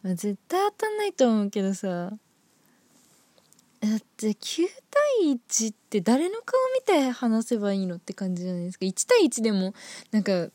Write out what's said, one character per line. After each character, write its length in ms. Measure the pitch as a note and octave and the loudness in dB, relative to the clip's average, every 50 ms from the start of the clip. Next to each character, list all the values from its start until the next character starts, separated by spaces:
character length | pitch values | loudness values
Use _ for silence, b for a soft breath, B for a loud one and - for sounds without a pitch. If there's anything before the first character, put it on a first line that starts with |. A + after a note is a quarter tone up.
ま 100 | - F#3+ | -2 -4
あ、 40 | F3+ | -4
絶 220 | E3+ - G#3 G3+ - _ _ | -2 -2 -4 -6 -6 _ _
対 140 | E4+ F4+ G4 G#4 | 0 0 0 0
当 0 | |
た 160 | G#4 _ - G#4+ | 0 _ -6 -4
ん 100 | G#4+ G#4+ | -2 -2
な 80 | G#4 G4+ | -4 -4
い 60 | F#4 | 2
と 160 | - C4 A#3+ | 2 4 4
思 180 | A3+ G#3+ G#3 G3+ | 4 2 0 0
う 20 | |
け 120 | - G#3 | -2 -2
ど 120 | G3 F#3+ G3 | -2 -2 -2
さ。 400 | - - F#3+ F3+ F3 F3 F3+ G#3 A3 _ _ _ _ _ _ _ b b b b b b b _ _ _ _ _ _ _ _ _ _ _ _ - _ _ _ _ _ | -4 -4 -6 -4 -4 -6 -8 -10 -14 _ _ _ _ _ _ _ b b b b b b b _ _ _ _ _ _ _ _ _ _ _ _ -20 _ _ _ _ _
だ 140 | - G#3+ G#3+ | -2 -2 -2
っ 40 | G#3+ | -2
て、 360 | _ _ _ - - A3 G#3 | _ _ _ -4 -2 -2 -2
九 320 | _ - - - - E4+ F#4+ - - _ _ - C#5+ D5 D5 C5+ A#4 | _ -6 -10 -2 -2 -2 -2 -2 -10 _ _ 0 2 2 2 2 2
対 100 | F#4 D4+ | 4 2
一 360 | C#4 A#3+ _ _ - - A3 A3 | 2 0 _ _ -2 -2 -2 -2
っ 40 | |
て 300 | G#3+ _ _ _ - G#3 | -6 _ _ _ -4 0
誰 280 | F3 G#3 A#3 C4+ E4 F4+ | 2 4 4 4 2 0
の 120 | G4+ A4+ | -4 -6
顔 180 | - - - C5 C5 C5 C5 | -6 0 0 2 2 2 0
見 60 | C5 | 0
て 300 | - - G4 D4+ C4+ C4 | 2 2 2 4 4 2
話 360 | A#3+ - - A#3 A3 A3 A#3 - | -2 -2 0 0 2 0 0 0
せ 100 | B3 A3 | -2 -2
ば 160 | G3+ G3+ G3 | 0 0 0
い 100 | G3 F#3+ | 0 -2
い 40 | F3+ | -4
の 80 | F3 | -6
っ 40 | F3 | -8
て 140 | _ - G3 | _ -14 -10
感 220 | - G3 F#3 F3+ | -6 -4 -4 -4
じ 80 | F3 F3+ | -4 -4
じ 60 | F#3 | -6
ゃ 40 | F3+ | -6
な 60 | F3 | -6
い 40 | F3 | -6
で 60 | F3+ | -8
す 80 | F#3+ - | -6 -4
か。 60 | F#3+ | -4
一 200 | F#3+ F#3 - - | -4 -2 -4 2
対 180 | - B4 A#4+ F#4+ | 4 4 6 6
一 180 | C4+ - - | 4 2 0
で 100 | A3 A3+ | -2 0
も、 220 | G#3 F#3+ F#3 F#3 G#3 B B B B B B B | 0 0 0 -2 -6 B B B B B B B
な 80 | - A3 | -2 0
ん 40 | F#3+ | 0
か 260 | G#3 G3 F3+ E3+ - _ | 2 0 0 -2 -4 _